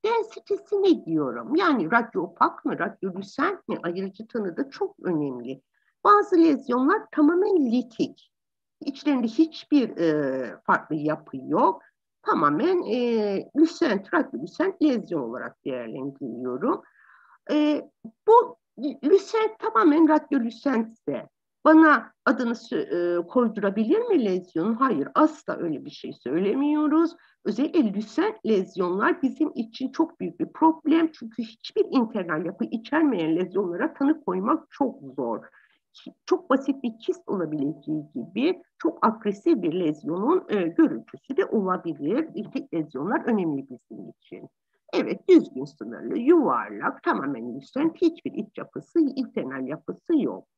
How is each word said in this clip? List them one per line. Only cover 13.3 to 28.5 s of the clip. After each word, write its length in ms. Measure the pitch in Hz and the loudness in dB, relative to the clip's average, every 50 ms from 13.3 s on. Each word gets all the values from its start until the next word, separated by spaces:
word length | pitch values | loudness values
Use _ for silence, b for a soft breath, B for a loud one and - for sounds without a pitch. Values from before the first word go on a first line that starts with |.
| 196 180 - - - | -2 -4 -6 -4 2
lüsent, 560 | 285 330 320 - - 349 269 196 196 - - - | 2 2 2 2 0 0 0 0 -2 -2 -2 -2
radyo 280 | 320 - - - 233 | -2 -2 -2 -6 -10
lüsent 400 | 285 - - - 320 392 381 - | -10 -10 -4 -2 -2 -2 0 2
lezyon 400 | 294 302 254 208 - - 170 147 | 2 2 2 0 -2 -4 -6 -6
olarak 440 | 123 113 120 120 120 120 - _ _ | -6 -6 -8 -10 -10 -12 -14 _ _
değerlendiriyorum. 1160 | 143 127 123 117 113 - 135 131 143 139 - 143 120 113 117 127 127 123 135 185 269 - - b b b b b b b b b b b b _ - | -8 -8 -6 -8 -10 -10 -8 -10 -10 -10 -10 -10 -10 -8 -8 -6 -6 -4 -2 -2 -2 -2 -2 b b b b b b b b b b b b _ -2
E, 380 | 269 302 302 302 294 277 - - _ _ - 220 - _ _ | 0 2 2 2 0 -2 -4 -10 _ _ -20 -20 -20 _ _
bu 300 | 415 453 480 440 165 - _ _ _ _ - 247 294 233 - - | 6 6 6 6 4 -6 _ _ _ _ -8 -8 -8 -8 -4 4
lüsent 560 | 294 370 392 - - - 440 440 427 427 - | 4 4 4 4 0 -2 0 0 -2 -4 -6
tamamen 500 | - 440 440 453 427 311 285 330 330 294 | -6 0 2 4 6 6 6 6 6 6
radyo 300 | 311 302 302 - 285 269 | 6 2 2 0 -2 -2
lüsentse 880 | 226 233 - - - 277 254 226 226 226 - _ _ 151 135 110 - - _ _ _ _ _ _ - | -2 -2 -6 -4 -2 0 0 0 -2 -4 -10 _ _ -8 -8 -8 -10 -14 _ _ _ _ _ _ 4
bana 460 | 302 311 320 320 311 285 226 220 - _ _ _ | 8 8 10 10 8 6 4 2 -6 _ _ _
adını 300 | 247 - - 247 233 233 | -2 0 0 0 -2 -4
sö-, 640 | - - - 240 160 - - - 175 175 175 175 175 | -6 -6 -4 -4 -4 -2 -2 -2 -2 0 0 0 -2
e, 80 | 170 | -4
koydurabilir 720 | 170 - 254 240 220 - 202 202 196 196 220 220 226 359 453 | 0 0 0 2 2 0 -2 -2 -2 0 0 0 2 2 0
mi 260 | 480 480 392 294 226 | 2 2 2 2 2
lezyon? 480 | 196 185 185 180 - _ 160 170 220 226 | 0 -2 -2 -4 -4 _ -2 -2 -2 0
Hayır, 340 | 226 269 262 196 139 139 - - | 0 0 0 2 -2 -2 -2 2
asla 420 | - 302 302 302 - _ - - | 2 2 2 0 -6 _ -10 -8
öyle 280 | - 170 165 151 139 135 | -6 -6 -6 -6 -8 -10
bir 60 | 147 | -14
şey 220 | - - - - - | -16 -14 -14 -14 -16
söylemiyoruz. 1040 | - _ 120 143 170 196 196 233 269 285 294 302 302 302 294 311 330 339 311 - b b b b b _ | -10 _ -4 -2 0 0 0 0 0 0 0 2 2 2 2 2 2 2 0 -4 b b b b b _
Özellikle 480 | 214 190 240 285 320 - 349 240 208 190 | -4 -2 -2 -2 0 2 2 2 2 -2
lüsent 420 | 208 214 - - 302 370 440 427 - - | -4 -8 -4 -2 -2 -2 -2 -2 -4 -2
lezyonlar 760 | 220 | 0